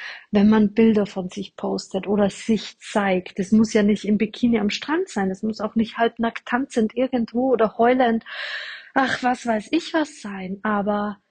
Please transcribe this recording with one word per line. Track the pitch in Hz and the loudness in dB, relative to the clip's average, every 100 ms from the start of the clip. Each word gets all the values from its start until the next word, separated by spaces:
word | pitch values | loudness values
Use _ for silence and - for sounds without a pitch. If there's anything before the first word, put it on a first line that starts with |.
| - - - | -16 -16 0
wenn | 208 208 | 4 6
man | 214 208 | 6 4
Bilder | 214 226 214 196 | 4 6 4 0
von | 190 180 | -4 -8
sich | 202 196 - | -8 -12 -8
postet | 196 190 - 190 185 | -6 -6 -6 -6 -2
oder | 208 196 | 2 2
sich | - - 214 - - | 0 -2 -2 -4 -16
zeigt. | - 214 196 185 - - | -6 -2 0 0 -2 -6
Das | 180 | 2
muss | 220 220 | 2 4
ja | 220 | 4
nicht | 208 202 196 | 2 2 0
im | 208 | 0
Bikini | 214 - 240 226 | 0 0 0 2
am | 208 | 0
Strand | - - 330 381 | -4 -2 -2 -2
sein. | 208 190 | -4 -4
Das | 190 | -4
muss | 220 214 | -6 -4
auch | 208 226 | -4 -2
nicht | 220 - | -2 0
halbnackt | 233 - 226 - - | -2 0 -4 -4 -6
tanzend | 247 277 240 214 240 | -4 -2 0 0 0
irgendwo | 262 247 226 233 262 | -2 -2 -2 -2 0
oder | 233 214 - | 2 2 2
heulend, | 233 254 240 226 - - - - - - - 277 | 4 4 2 0 -4 -12 -10 -10 -12 -16 -4 -2
ach, | 254 - | 0 0
was | 247 247 233 | -2 -2 -2
weiß | 220 - | -4 -2
ich | 320 - | -4 -2
was | 330 294 - | -2 -2 -6
sein. | 208 190 185 196 | -12 -10 -8 -6
Aber | 214 208 202 208 208 - _ | -2 -2 0 -2 -4 -8 _